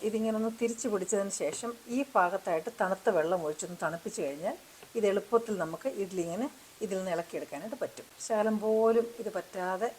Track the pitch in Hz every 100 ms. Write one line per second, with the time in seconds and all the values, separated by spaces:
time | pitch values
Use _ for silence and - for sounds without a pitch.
0 | 214 214 220 220 220 226 233 233 247 208
1 | 180 208 196 - 151 - 233 240 - 240
2 | 277 214 180 190 - 165 165 - 190 185
3 | - 185 156 180 156 151 170 175 165 165
4 | - - 147 143 185 330 - - - 233
5 | 208 196 196 233 226 202 160 160 262 226
6 | 196 185 170 180 277 - - - 214 190
7 | 185 170 165 160 139 143 208 233 160 -
8 | - - - 220 214 214 214 220 226 226
9 | 233 - 214 185 - 190 180 185 233